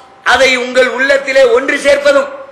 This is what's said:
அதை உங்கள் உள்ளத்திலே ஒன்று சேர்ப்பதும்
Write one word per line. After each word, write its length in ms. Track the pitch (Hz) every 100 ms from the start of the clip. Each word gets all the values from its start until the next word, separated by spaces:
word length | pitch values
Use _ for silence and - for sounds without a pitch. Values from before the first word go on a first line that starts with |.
| - -
அதை 340 | - 247 262 254
உங்கள் 300 | 247 254 254
உள்ளத்திலே 560 | 233 269 277 277 269
ஒன்று 320 | 254 233 269 277
சேர்ப்பதும் 640 | 277 285 285 277 - - -